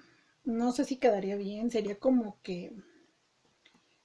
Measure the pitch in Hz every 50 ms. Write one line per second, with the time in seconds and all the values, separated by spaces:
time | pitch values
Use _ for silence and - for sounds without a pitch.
0 | - - _ _ _ _ _ _ - 277 226 226 240 247 247 - 277 - 269 254
1 | - 247 208 196 190 190 202 202 202 190 208 214 226 240 233 226 208 202 202 -
2 | - 262 262 247 226 208 196 _ - - 185 175 185 - - 196 - - _ _
3 | _ _ _ _ _ _ _ _ _ _ _ _ _ _ _ _ _ _ _ _